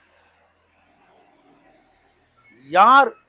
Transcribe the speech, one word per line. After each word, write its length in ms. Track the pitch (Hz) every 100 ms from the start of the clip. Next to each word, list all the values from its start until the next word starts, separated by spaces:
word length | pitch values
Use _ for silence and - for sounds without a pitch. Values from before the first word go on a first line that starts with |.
| _ _ _ _ _ _ _ _ _ _ _ _ _ _ _ _ _ _ _ _ _ _ _ _ _ 117 135
யார் 440 | 175 220 269 247 -